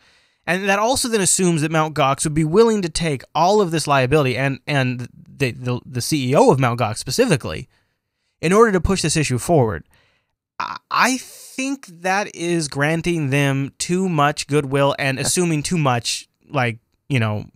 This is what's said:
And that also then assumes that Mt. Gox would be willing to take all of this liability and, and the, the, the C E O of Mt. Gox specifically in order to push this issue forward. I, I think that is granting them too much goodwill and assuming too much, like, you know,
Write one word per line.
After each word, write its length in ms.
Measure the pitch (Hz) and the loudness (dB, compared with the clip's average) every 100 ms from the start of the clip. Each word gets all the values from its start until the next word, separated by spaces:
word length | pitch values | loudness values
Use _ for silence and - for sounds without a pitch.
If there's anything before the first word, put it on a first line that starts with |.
| _ _ _ _ - | _ _ _ _ -6
And 200 | 180 202 | -2 0
that 120 | 196 | 2
also 280 | 226 269 247 | 2 0 0
then 140 | 226 | 0
assumes 400 | 185 - 180 165 | 2 2 2 2
that 100 | 156 | 0
Mt. 220 | 160 156 | 0 0
Gox 300 | 147 135 139 | 0 0 0
would 100 | 160 | -2
be 120 | 151 156 | -2 2
willing 360 | 185 233 214 | 4 4 2
to 80 | 170 | -2
take 320 | - 165 135 - 151 | -4 -4 -6 -4 0
all 260 | 175 214 | 2 4
of 80 | 180 | 2
this 160 | 160 147 | 0 0
liability 500 | 139 127 156 131 117 | 2 2 2 2 0
and, 240 | 135 135 - | -2 -4 -4
and 360 | 143 127 123 | -2 0 -4
the, 500 | 120 - - 131 131 | -8 -16 -14 -6 -4
the, 280 | 127 123 123 - | -4 -6 -6 -6
the 160 | 123 | -6
C 300 | - 156 123 | -2 -2 2
E 40 | 147 | 4
O 140 | 254 | 6
of 100 | 135 | 4
Mt. 200 | 131 117 | 2 0
Gox 180 | 107 107 | -2 -4
specifically 720 | - 127 254 156 98 78 131 _ _ _ _ _ _ _ | -4 0 2 2 -2 -10 -12 _ _ _ _ _ _ _
in 100 | 165 | 2
order 200 | 202 233 | 4 4
to 100 | 185 | 4
push 220 | 170 190 | 0 -2
this 120 | 165 165 | 0 0
issue 220 | 143 123 | -2 -2
forward. 460 | - 165 113 82 - _ _ _ _ _ _ - | 0 2 2 -2 -12 _ _ _ _ _ _ -10
I, 200 | - - - | -10 -10 -6
I 280 | - 214 254 | 0 0 0
think 680 | - - - - 269 277 - | -8 -20 -16 -8 -6 -6 -12
that 460 | 170 185 190 208 | -8 -4 -2 -4
is 340 | - 170 170 147 | -6 -2 -2 -2
granting 640 | 139 147 165 175 170 139 | -2 -2 0 -2 -2 0
them 440 | 143 139 135 139 - | 0 2 0 -4 -6
too 320 | - 180 190 | -4 -2 0
much 380 | 156 143 147 - | 2 0 -2 -2
goodwill 480 | 147 139 139 139 - | -2 0 2 2 0
and 220 | 139 127 | -2 -2
assuming 420 | 131 - 175 156 | -2 0 0 0
too 160 | 135 175 | -2 0
much, 500 | 139 120 - - - _ - | 0 0 -4 -8 -10 _ -8
like, 300 | 147 120 113 _ _ - | -2 -2 -4 _ _ -4
you 100 | 135 | -2
know, 260 | 110 107 - | 0 -2 -8